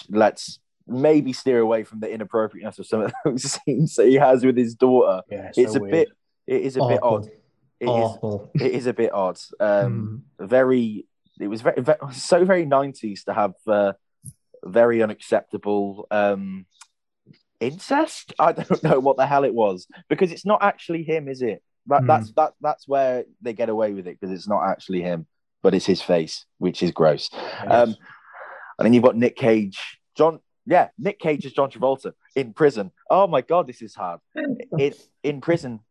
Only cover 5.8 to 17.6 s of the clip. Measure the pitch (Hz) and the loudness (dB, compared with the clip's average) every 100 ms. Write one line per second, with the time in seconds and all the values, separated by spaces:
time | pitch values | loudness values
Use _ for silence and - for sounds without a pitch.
5.8 | 101 160 156 _ _ _ - 131 135 131 | 0 0 0 _ _ _ -6 -4 -2 -2
6.8 | 131 120 120 110 107 - _ _ _ _ | 0 0 2 0 -4 -16 _ _ _ _
7.8 | 123 117 113 110 113 104 - - 127 123 | -2 0 0 -4 -6 -8 -6 -4 -2 -2
8.8 | 123 113 113 101 92 87 - - 104 101 | -4 -2 -2 0 -4 -4 -14 -4 0 2
9.8 | 120 117 110 110 - - 95 127 131 131 | 0 -4 -8 -12 -16 -16 0 2 2 2
10.8 | 117 104 - _ _ - 101 113 131 151 | -2 -6 -14 _ _ -12 -10 -4 -2 -2
11.8 | 123 156 143 127 - 175 185 185 160 135 | 0 -2 -4 -12 0 2 4 2 2 0
12.8 | 139 135 110 98 - 101 101 92 - 104 | 0 -6 -12 -10 -6 -2 -2 -4 -2 2
13.8 | 101 98 _ _ - - _ _ - 95 | 2 -2 _ _ -20 -20 _ _ -4 2
14.8 | 120 117 107 107 - 107 - 104 101 104 | 4 4 0 -4 -2 -2 -2 -8 -4 -2
15.8 | 101 98 - 107 104 98 98 95 95 _ | -2 -8 -6 0 0 0 -6 -12 -16 _
16.8 | - _ _ _ _ _ _ _ | -20 _ _ _ _ _ _ _